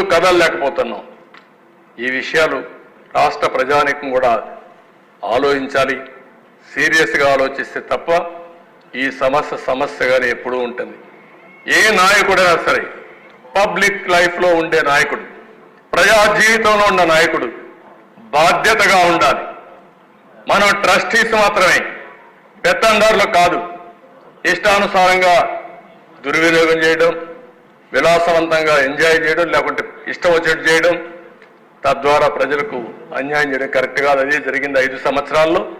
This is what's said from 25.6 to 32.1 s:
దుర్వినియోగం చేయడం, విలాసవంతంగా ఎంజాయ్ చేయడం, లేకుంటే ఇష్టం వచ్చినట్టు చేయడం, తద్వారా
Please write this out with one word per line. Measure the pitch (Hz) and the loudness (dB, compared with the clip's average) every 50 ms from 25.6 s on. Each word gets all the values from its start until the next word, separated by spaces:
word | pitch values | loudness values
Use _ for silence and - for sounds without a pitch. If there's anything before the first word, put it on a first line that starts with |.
| - - - - - - - - - - - - - | -12 -14 -18 -20 -20 -20 -20 -20 -20 -20 -20 -12 -6
దుర్వినియోగం | 139 147 160 165 165 165 165 165 160 160 165 160 | -4 -2 0 2 2 4 4 2 2 2 2 2
చేయడం, | 160 160 160 165 170 165 - - - - - - - - _ _ _ _ _ _ _ | 0 2 2 2 2 0 -2 -8 -14 -16 -18 -20 -20 -20 _ _ _ _ _ _ _
విలాసవంతంగా | 123 127 147 165 170 170 170 175 170 165 165 160 160 160 156 156 151 143 135 135 | -2 0 2 2 2 2 2 2 0 0 0 0 0 0 0 2 2 2 0 0
ఎంజాయ్ | 143 151 160 165 160 165 160 | -2 0 0 2 2 2 0
చేయడం, | 156 160 170 170 156 151 | -2 -2 -2 -2 0 0
లేకుంటే | 147 143 143 135 - - - - - - - 131 | -2 -2 -2 -4 -8 -8 -10 -12 -16 -14 -14 -8
ఇష్టం | - - 180 170 | -4 0 0 2
వచ్చినట్టు | 165 165 160 156 - - 156 | 2 0 -2 -4 -2 0 0
చేయడం, | 165 160 160 175 170 165 - - - - - - - - - - _ _ _ _ _ _ - | 0 2 2 0 0 -2 -6 -12 -18 -20 -20 -20 -20 -20 -20 -20 _ _ _ _ _ _ -4
తద్వారా | - 175 - 139 143 | -4 -2 -2 0 0